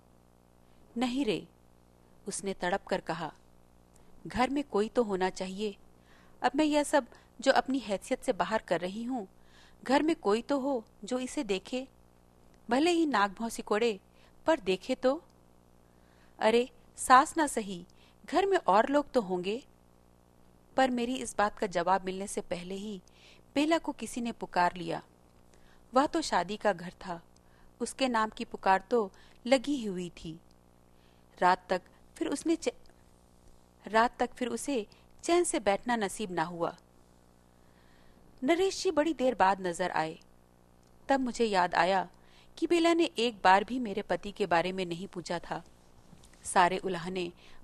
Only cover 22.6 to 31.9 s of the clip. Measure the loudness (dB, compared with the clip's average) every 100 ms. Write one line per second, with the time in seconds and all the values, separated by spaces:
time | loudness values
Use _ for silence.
22.6 | -8 -10 -8 -12 -14 -20 -20 -20 -6 0
23.6 | 2 0 -2 -8 -10 -6 -8 -8 -4 0
24.6 | 0 0 -6 -8 -10 -20 -20 -20 -20 -20
25.6 | -20 -20 0 4 4 2 0 0 -2 0
26.6 | 0 0 -4 -12 -12 -12 -14 -20 -20 -20
27.6 | -20 -10 -8 -2 0 2 0 -4 -10 -2
28.6 | 2 2 4 0 0 -6 -20 -14 0 0
29.6 | 2 -4 -4 -6 -8 -10 -14 -14 -18 -20
30.6 | -20 -20 -20 -20 -20 -20 -20 0 2 2
31.6 | 0 -4 -4